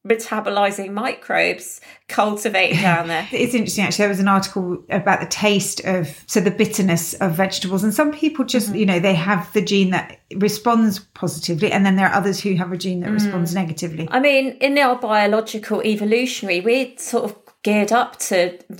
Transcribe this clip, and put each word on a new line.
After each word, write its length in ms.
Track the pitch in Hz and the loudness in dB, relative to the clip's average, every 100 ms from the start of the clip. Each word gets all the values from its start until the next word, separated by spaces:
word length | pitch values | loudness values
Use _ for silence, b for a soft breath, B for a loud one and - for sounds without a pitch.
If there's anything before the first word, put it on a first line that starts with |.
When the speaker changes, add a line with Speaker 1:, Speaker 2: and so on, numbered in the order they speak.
| 202 | -2
Speaker 1:
metabolizing 840 | 220 - 214 202 202 202 202 190 | -2 -2 -6 -2 2 2 0 -8
microbes 880 | 202 254 - - 165 175 175 - - B B - | -6 -6 -6 -2 0 2 0 -10 -18 B B -6
cultivating 720 | - 214 208 220 190 180 165 | 0 0 0 -2 0 2 2
down 280 | 190 170 165 | 2 2 0
there. 180 | 160 202 | -4 -4
Speaker 2:
<laughs> 40 | |
It's 220 | 254 240 | -2 0
interesting, 300 | 240 202 208 | 0 -2 -2
actually. 180 | 185 175 | -2 0
There 40 | 202 | 0
was 100 | 190 | 2
an 80 | 196 | 2
article 540 | 196 190 196 180 175 - | 2 0 -4 -4 -6 -4
about 300 | 196 196 180 | -2 0 0
the 60 | 180 | -2
taste 540 | - 214 202 - - | 0 2 2 0 -6
of, 380 | - 185 156 - - | -4 -2 -4 -8 -4
so 140 | 214 | 0
the 100 | 190 | 0
bitterness 640 | - 208 - 190 170 - | 2 0 2 0 0 -2
of 180 | - 190 | -2 -2
vegetables. 500 | 160 190 - 185 190 | 0 -2 -2 -2 0
And 80 | 214 | 0
some 180 | 214 302 | 2 0
people 320 | 294 311 302 | 0 -2 -2
just, 240 | - 247 202 | 0 0 0
Speaker 1:
Mm-hmm. 80 | 220 | 0
Speaker 2:
you 80 | 196 | 2
know, 120 | 175 | 2
they 140 | 190 | 2
have 380 | 165 190 190 - | 2 2 -2 0
the 100 | 214 | -2
gene 280 | - 196 185 | 2 2 2
that 300 | 180 - - - 196 | 0 -4 -16 -10 -2
responds 640 | 208 208 240 226 220 190 | 0 0 2 4 2 0
positively, 720 | - - 170 156 - 156 214 | -8 -6 -6 -4 -4 -2 0
and 120 | 196 | 2
then 120 | 196 190 | 4 4
there 100 | 190 | 4
are 80 | |
others 260 | 196 196 190 | 2 0 -2
who 140 | 202 | 0
have 180 | 180 180 | 0 -2
a 40 | 180 | -4
gene 240 | 190 180 | -4 -4
that 100 | 190 | -2
Speaker 1:
Mm. 40 | |
Speaker 2:
responds 400 | 214 208 185 170 | 0 0 0 -2
negatively. 540 | 190 165 151 170 160 160 | -2 -2 -4 -6 -6 -2
Speaker 1:
I 100 | 254 | 2
mean, 320 | 294 269 262 - | 4 2 0 0
in 160 | 269 285 | 0 4
our 180 | 254 247 | 2 0
biological 840 | 214 214 208 220 220 214 - 214 | 0 2 4 2 -2 -6 -4 -2
evolutionary, 760 | 214 208 214 226 254 - 196 175 | 0 0 2 2 0 -4 -2 0
we're 320 | 214 254 247 - | 2 2 0 -8
sort 260 | - 233 | -4 -4
of 120 | 208 - _ _ | -4 -10 _ _
geared 300 | 208 208 202 | 0 2 4
up 260 | 233 - - | 2 0 -4
to 400 | - 185 180 180 - | -2 0 0 -4 -18